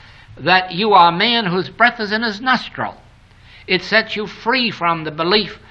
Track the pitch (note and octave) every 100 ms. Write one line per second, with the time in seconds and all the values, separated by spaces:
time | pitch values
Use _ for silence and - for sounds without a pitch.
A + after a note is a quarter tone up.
0 | - - - - C3+ F#3 F3+ F3+ A3 G3
1 | E3+ E3+ A3 A#3 G3+ F3+ C#3 - A#3 A#3+
2 | G#3 A3 A#3 G3+ B3+ F3+ - - - -
3 | - - _ _ - - - F3+ - G#3+
4 | A3 G3+ G#3 - A3 B3+ A#3+ - E3+ E3
5 | D#3 D3+ E3 G#3+ F#3+ - -